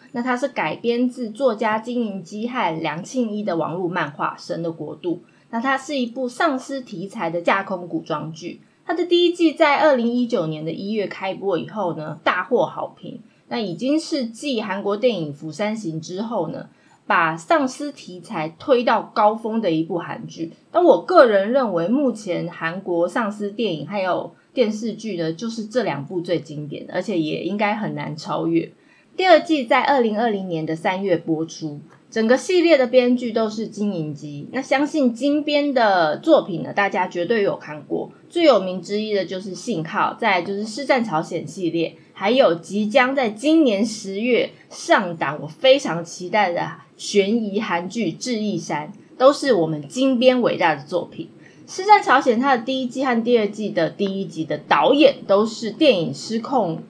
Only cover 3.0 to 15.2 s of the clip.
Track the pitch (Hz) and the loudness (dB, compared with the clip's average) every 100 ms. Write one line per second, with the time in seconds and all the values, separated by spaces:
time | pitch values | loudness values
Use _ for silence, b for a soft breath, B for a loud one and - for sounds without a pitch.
3 | 202 262 233 208 208 170 151 175 180 185 | -6 -4 -2 -2 -2 -2 -2 -2 -4 -2
4 | 151 143 - - - 170 165 165 151 151 | -4 -4 -6 -6 -8 -6 -6 -6 -10 -8
5 | 180 165 b b b 233 254 262 262 294 | -6 -6 b b b -6 -2 -2 -2 -4
6 | 247 226 254 247 349 262 - 269 254 196 | -2 -4 -6 0 0 0 -6 -10 -10 -10
7 | 196 226 170 170 170 196 196 185 175 165 | -10 -6 -4 -2 0 0 0 -6 -4 -6
8 | 160 156 151 160 175 - b b - 339 | -4 -6 -6 -12 -14 -16 b b -6 -2
9 | 349 349 349 349 330 285 311 285 311 262 | 2 4 4 4 2 4 4 6 6 4
10 | 233 240 240 233 156 156 160 - 196 220 | 2 0 0 0 0 -4 -6 -6 -4 -4
11 | 190 - 196 170 190 175 - 208 185 156 | -4 -4 -6 -4 -2 -2 -2 -4 -4 -4
12 | 101 - - 247 247 233 160 - - - | -8 -6 -2 -2 0 2 0 -2 -10 -10
13 | - - - b b 240 208 165 247 302 | -16 -16 -18 b b -6 -4 -4 -2 -2
14 | 320 311 233 226 294 247 214 190 202 202 | -2 -4 -4 -6 -4 -4 -4 -4 -2 0
15 | 247 208 | 2 0